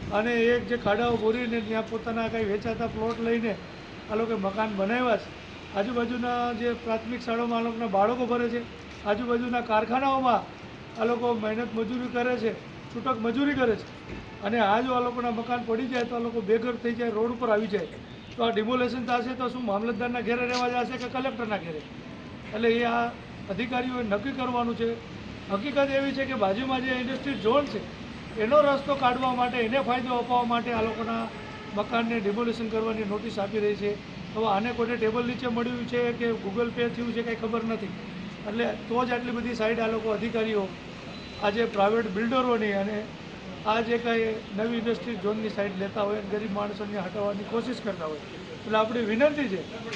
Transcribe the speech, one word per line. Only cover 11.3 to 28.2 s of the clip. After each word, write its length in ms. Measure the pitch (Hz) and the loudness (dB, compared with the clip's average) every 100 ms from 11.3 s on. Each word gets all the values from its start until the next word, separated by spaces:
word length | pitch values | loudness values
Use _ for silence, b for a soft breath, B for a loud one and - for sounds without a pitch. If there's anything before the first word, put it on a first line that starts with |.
મહેનત 360 | 233 214 220 240 | 2 0 -2 -2
મજૂરી 360 | 220 214 247 247 | -2 -2 -2 -2
કરે 220 | 240 240 247 | 0 2 2
છે, 160 | 220 185 - - - | 0 -2 -8 -14 -10
છૂટક 280 | 233 262 226 | -4 -2 0
મજૂરી 340 | 226 233 285 | 2 2 2
કરે 200 | 277 240 196 | 4 4 2
છે, 100 | - - - - - - | -2 -14 -12 -12 -12 -6
અને 140 | 202 233 | 0 4
આ 180 | 196 220 | 4 4
જો 80 | 254 | 4
આ 60 | 247 | 2
લોકોના 300 | 247 240 240 | 2 0 0
મકાન 340 | 220 233 240 | 0 -2 -2
પડી 240 | 226 226 254 | 0 0 0
જાય 160 | 247 | 0
તો 100 | 233 240 | 0 -2
આ 100 | 233 | -2
લોકો 140 | 226 | 0
બેઘર 340 | 196 226 247 233 | 4 4 2 -2
થઈ 120 | 233 | -2
જાય, 160 | 233 233 | 0 0
રોડ 200 | 214 233 | 2 0
ઉપર 200 | 233 240 | 0 2
આવી 220 | 208 214 | 4 2
જાય, 140 | 196 156 - - - - - | 0 -2 -8 -14 -16 -10 0
તો 80 | |
આ 80 | 233 | 2
ડિમોલેશન 500 | 208 214 254 247 254 240 | 2 2 2 2 0 0
થશે 260 | 247 240 254 | 0 0 -2
તો 100 | 247 | -4
શું 160 | 254 | -2
મામલતદારના 600 | 233 196 226 214 247 247 208 | 0 0 0 0 -2 -2 0
ઘેરે 160 | 240 247 | 0 0
રહેવા 380 | 247 247 247 | 0 2 0
જશે 120 | 240 254 | -2 -4
કે 100 | 240 | -4
કલેક્ટરના 460 | 262 262 226 220 196 | -2 -2 -2 -2 -2
ઘેરે? 160 | 165 151 135 - - - - - - | -4 -8 -10 -12 -14 -12 -12 -12 -8
એટલે 140 | 214 233 | 2 4
એ 160 | 233 | 4
આ 180 | 233 233 240 233 - - - | 4 2 0 -4 -12 -10 -6
અધિકારીઓએ 520 | 190 240 247 254 247 | -4 -2 -2 -2 -2
નક્કી 320 | 220 202 262 262 | 0 0 0 -2
કરવાનું 380 | 254 240 233 226 | 0 0 0 0
છે. 120 | 226 233 - - - - - | -2 -2 -8 -12 -12 -10 -4
હકીકત 400 | 196 285 277 277 | -2 0 2 4
એવી 220 | 269 277 | 4 2
છે 120 | 269 262 | 0 -2
કે 100 | 254 | 2
બાજુમાં 440 | 190 202 262 262 | 2 2 0 0
જે 100 | 254 254 | 0 0
ઇન્ડસ્ટ્રી 400 | 247 262 277 226 | -2 -4 -4 0
ઝોન 220 | 208 277 277 | 4 4 4
છે 140 | 202 - - - - | -2 -6 -10 -12 -12